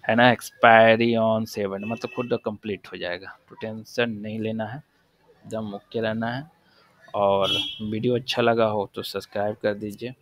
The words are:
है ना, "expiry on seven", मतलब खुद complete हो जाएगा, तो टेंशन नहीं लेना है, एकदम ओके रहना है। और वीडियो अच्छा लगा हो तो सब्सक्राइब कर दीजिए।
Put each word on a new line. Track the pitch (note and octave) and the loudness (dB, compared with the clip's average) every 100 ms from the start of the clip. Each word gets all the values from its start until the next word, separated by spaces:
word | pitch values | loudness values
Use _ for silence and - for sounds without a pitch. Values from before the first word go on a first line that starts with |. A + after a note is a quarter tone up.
| - | 0
है | A2+ | 4
ना, | B2 A2+ | 6 4
"expiry | - _ A#2+ A2+ A2+ A2 A#2 A2+ | -4 _ 8 10 10 6 4 2
on | A2+ A2 A2 - | 2 0 -2 -6
seven", | G2+ G2 G#2 | -6 -6 -8
मतलब | A#2 A2+ - | -8 -8 -8
खुद | B2 A#2+ - | -4 -4 -4
complete | G#2+ G#2+ F#2+ - | -8 -10 -10 -10
हो | F#2+ | -10
जाएगा, | F2 F2+ F#2+ - _ | -8 -8 -12 -20 _
तो | - | -12
टेंशन | A2+ A2 G#2+ - A#2 | -10 -10 -10 -2 -2
नहीं | G#2 G#2+ A2 | -2 -8 -6
लेना | A2 A2 G#2+ | -6 -4 -8
है, | C3 _ _ _ _ _ | -10 _ _ _ _ _
एकदम | _ - A2 G#2+ | _ -12 -8 -8
ओके | G2+ _ A#2 | -12 _ -6
रहना | A2 A2 A2+ | -4 -4 -6
है। | B2 D#3 _ _ _ _ _ - G#2 | -6 -12 _ _ _ _ _ -10 0
और | G2+ G2 G2 G2 G2 - | 2 2 2 -2 -6 -8
वीडियो | G#2+ A2 B2 A#2+ | -6 -2 -2 -2
अच्छा | B2+ - | -2 0
लगा | A#2 A2+ A2 | 2 2 2
हो | G#2+ G2 - | 0 -4 -8
तो | |
सब्सक्राइब | G2+ G2 - G#2 G#2 G#2+ | -8 -10 -8 -4 -4 -2
कर | G#2 | -4
दीजिए। | G#2 G#2+ G2+ A#2+ B2+ | -4 -8 -10 -14 -14